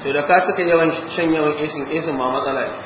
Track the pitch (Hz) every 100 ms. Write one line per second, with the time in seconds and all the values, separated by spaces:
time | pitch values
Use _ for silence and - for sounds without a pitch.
0 | 139 143 147 180 185 - 175 170 160 147
1 | - - 165 160 151 151 151 151 135 156
2 | 165 135 127 131 135 135 110 -